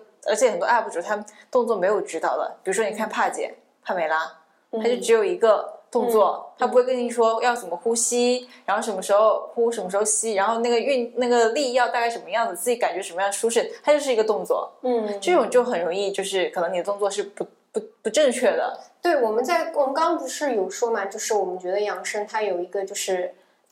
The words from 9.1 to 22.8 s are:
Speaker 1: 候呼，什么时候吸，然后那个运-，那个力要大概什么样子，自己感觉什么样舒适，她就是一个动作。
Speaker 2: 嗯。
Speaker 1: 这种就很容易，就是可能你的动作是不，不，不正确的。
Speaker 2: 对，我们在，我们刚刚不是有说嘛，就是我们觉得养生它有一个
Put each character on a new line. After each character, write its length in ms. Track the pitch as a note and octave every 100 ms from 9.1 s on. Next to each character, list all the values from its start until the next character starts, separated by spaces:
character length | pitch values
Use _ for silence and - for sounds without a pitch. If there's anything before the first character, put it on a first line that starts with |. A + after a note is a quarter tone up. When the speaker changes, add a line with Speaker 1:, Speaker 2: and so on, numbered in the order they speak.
Speaker 1:
候 380 | G3+ A3 - -
呼， 160 | - A#3
什 140 | A3+
么 60 | F#3
时 80 | G3
候 80 | G#3+
吸， 280 | - A3+
然 140 | G3 G3+
后 120 | A3+
那 100 | A#3+
个 100 | A#3
运-， 340 | A3 C4 A#3 A#3
那 100 | B3
个 220 | A#3+ A3+
力 240 | A#3+ C4
要 160 | B3 A#3
大 100 | A#3+
概 100 | A#3
什 80 | A3
么 80 | E3+
样 180 | G#3+ A3+
子， 80 | F3
自 140 | B3
己 80 | A#3+
感 180 | F3+ E3+
觉 60 |
什 120 | E3+
么 80 | E3+
样 80 | G3
舒 180 | G3 A3+
适， 200 | A3+ F3 -
她 80 | -
就 80 | D4
是 140 | C#4
一 20 | A3+
个 80 |
动 220 | A3 G3+ F3
作。 260 | - - -
Speaker 2:
嗯。 360 | B3+ A#3+ G#3+ G3+
Speaker 1:
这 140 | E4+
种 160 | F4 G3+
就 120 | B3
很 220 | A#3+ F#3
容 100 | E3+
易， 160 | F#3+ G3+
就 140 | G3
是 260 | F#3+ F#3+ D#3+
可 100 | F#3
能 100 | E3+
你 60 | F#3
的 60 | F3
动 120 | G3+
作 140 | G3+
是 100 | G3+
不， 220 | F#3+ - - _ _
不， 80 | A3 - _
不 80 | A3
正 220 | C4+ C#4+
确 140 | A#3+ A#3
的。 340 | D#3+ - - - _
Speaker 2:
对， 200 | F4 D4
我 80 | A3+
们 140 | G#3+
在， 300 | C4 E4+ D#4+
我 120 | C#4+ C4+
们 80 |
刚 180 | D4 E4+
刚 60 | E4
不 80 | C4+
是 300 | - D4 A3+
有 140 | F#3
说 200 | - A#3
嘛， 160 | A3 G3
就 140 | G#3+
是 140 | -
我 100 | G#3+
们 160 | F#3 F3+
觉 100 | F3+
得 120 | G3+
养 220 | G#3 F3+ -
生 200 | G#3+ G#3
它 160 | A3
有 200 | G#3 F3
一 40 | F3+
个 180 | G3+